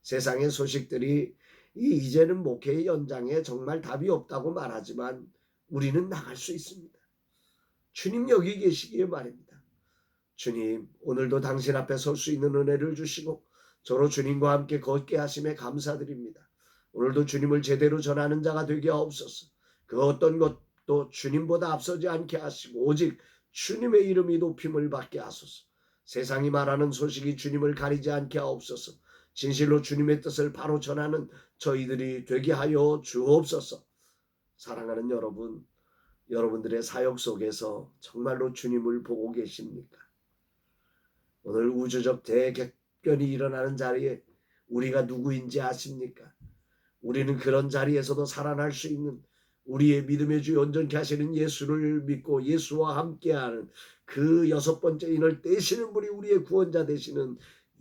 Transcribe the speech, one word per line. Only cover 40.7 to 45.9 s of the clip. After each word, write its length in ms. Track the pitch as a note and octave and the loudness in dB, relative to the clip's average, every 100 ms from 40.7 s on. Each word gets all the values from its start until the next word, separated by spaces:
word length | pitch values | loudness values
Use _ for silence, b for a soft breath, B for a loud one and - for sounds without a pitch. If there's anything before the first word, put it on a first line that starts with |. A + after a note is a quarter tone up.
| _ _ _ _ _ _ _ | _ _ _ _ _ _ _
오늘 260 | F#2 A2 A#2 | -4 0 2
우주적 540 | B2 B2+ B2+ A#2+ B2+ | 0 -2 0 0 -2
대격변이 1080 | - A#2 B2+ B2+ B2 _ _ _ D#3+ C#3+ C#3 | 2 2 2 -2 -8 _ _ _ 0 2 2
일어나는 440 | C3+ C3+ C3 C3 C3+ | 0 -2 -2 -4 -2
자리에 460 | B2+ B2+ C3+ B2 _ _ _ _ _ | -2 0 -2 -4 _ _ _ _ _
우리가 360 | A#2+ C3 C3+ | -2 2 2
누구인지 560 | A#2+ B2+ C3+ C3 B2+ C3+ | 0 -2 -2 -2 -2 -2
아십니까? 720 | B2+ B2+ C#3 | -2 -4 -8